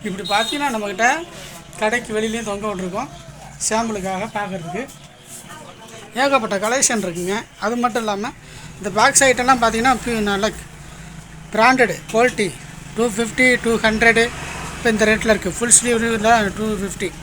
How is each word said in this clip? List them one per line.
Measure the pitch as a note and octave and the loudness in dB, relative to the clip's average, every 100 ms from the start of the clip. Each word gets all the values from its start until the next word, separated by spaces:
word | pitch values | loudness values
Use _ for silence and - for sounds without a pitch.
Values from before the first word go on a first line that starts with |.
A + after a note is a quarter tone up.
இப்படி | G#3 F#3+ F3+ | -8 -8 -2
பார்த்தீங்கன்னா, | G3+ A3 C#4+ | 0 0 -2
நம்மக்கிட்ட | C#4+ A3 G#3 F#3+ A#3 D4+ E4 - - - - - | -2 -2 -4 2 2 2 -4 -14 -16 -16 -18 -4
கடைக்கு | - A#3+ A3+ G#3+ | 0 0 -2 -2
வெளியிலையும் | A3 A3+ | -2 -4
தொங்க | A3 G3+ G#3+ | -6 -6 -4
விட்டுருக்கோம், | G3 F#3 G3 C#4 - - - - - - | -4 -4 -6 -8 -12 -18 -18 -18 -8 -2
சாம்பிளுக்காக | A3 A3+ G#3 F#3 F#3 A3 | 0 0 -4 -4 -4 -4
பார்க்கறதுக்கு. | A3 G3+ F#3 E3 F#3 C4+ - - - - - - - - - - - - A3+ | -6 -6 -6 -8 -8 -10 -14 -20 -20 -20 -18 -18 -18 -18 -20 -18 -18 -10 0
ஏகப்பட்ட | C#4 C4+ A3 G3 | 4 4 2 0
கலெக்ஷன் | G#3+ B3+ C4 A#3 | 0 2 2 0
இருக்குங்க. | F#3 E3+ F3+ G3+ A3+ - | -2 -4 -4 -4 -6 -6
அது | G3+ A#3+ | -4 0
மட்டும் | A#3+ A#3 | 0 0
இல்லாம, | A3 G3+ A3+ - - - - - | -2 -4 -6 -10 -18 -18 -18 -10
இந்த | G3+ | -4
பாக்ஸ் | F#3+ A#3 - | 4 6 6
ஐட்டம்லாம் | C4+ A#3+ B3 B3+ | 4 4 4 6
பார்த்தீங்கன்னா, | A3+ A3 B3 B3 B3 | 4 4 2 2 0
பி-, | A3+ | 0
நல்ல | G#3 G3+ G#3 - - - - - - - - - - | 0 0 -2 -4 -16 -18 -18 -18 -18 -18 -18 -18 -8
பிராண்டட் | - A#3 C4 A3+ - - | 4 4 6 2 0 -2
குவாலிட்டி. | A3 B3 - G3+ - - - - - | 2 2 2 -2 -2 -16 -16 -12 -2
டூ | A#3+ | -2
ஃபிஃப்டி, | G3 A3+ - B3+ B3 | 0 -4 4 4 4
டூ | A3+ A3+ | 2 2
ஹண்ட்ரடு. | A3 A3 A3+ A3 A#3 - - - - - | 2 4 4 4 2 -2 -10 -10 -10 -4
இப்போ | B3 | 0
இந்த | G#3+ G#3+ | 2 4
ரேட்டில் | A3 A3+ | 2 2
இருக்கு. | G3+ F#3 | 2 0
ஃபுல் | - A#3+ A3+ | -4 4 4
ஸ்லீவ்ல | A#3+ A#3 A#3 A3+ G#3+ A#3 G3+ F3 | 4 0 0 2 4 4 4 -2
டூ | G#3+ G#3 | -4 -2
ஃபிஃப்டி. | G3 - F#3+ - | -4 -4 -8 -6